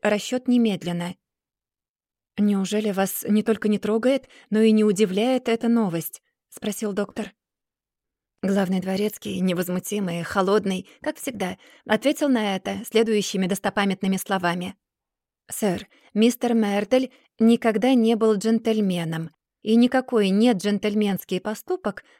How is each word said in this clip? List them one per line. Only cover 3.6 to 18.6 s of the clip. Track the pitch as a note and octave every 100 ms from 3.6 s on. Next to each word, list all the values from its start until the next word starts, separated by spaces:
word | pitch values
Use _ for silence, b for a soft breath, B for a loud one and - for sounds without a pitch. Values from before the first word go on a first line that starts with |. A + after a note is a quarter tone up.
| G#3
не | G#3
трогает, | G#3 A3+ B3 C4+ - B B
но | G#3
и | A3
не | G#3+
удивляет | G#3+ G3 G#3 F#3+ A#3+ B3+ B3
эта | A3+ A#3
новость?" | A#3 G#3 E3 - - _ _ _
спросил | - G#3+ G3+ G#3+
доктор. | G3 G3+ - G3 - _ _ _ _ _ _ _ _ _ _
Главный | F#3+ G3 F#3 F#3
дворецкий, | F#3 F#3+ G#3+ - G#3 F#3+
невозмутимый, | F#3 F3 F3 F3+ - G#3 F#3+ E3+
холодный, | E3 G#3 F#3 G#3+ G3+ F#3+ - b
как | - G4+
всегда, | - A3+ F#3 F#3+ b b
ответил | b G#3+ C4+ D4 C#4+
на | B3 G#3
это | F#3+ G3+ G3
следующими | A#3 A3 A3+ G#3 F#3+ G3 F#3
достопамятными | G3 G#3 G#3 G3+ F#3+ G3 F#3+
словами. | - F#3+ F3+ F3 F3+ - _ _ _ _ _ _ -
"Сэр, | - G#3 F3 - b b
мистер | G#3 A3+ - B3
Мердель | A#3 G#3 G3+ G#3 B3+ B3+ b b -
никогда | A3+ A#3 A#3 G#3+ B3
не | C4 A3+
был | A3+ A3 G#3+
джентльменом, | A3 A3+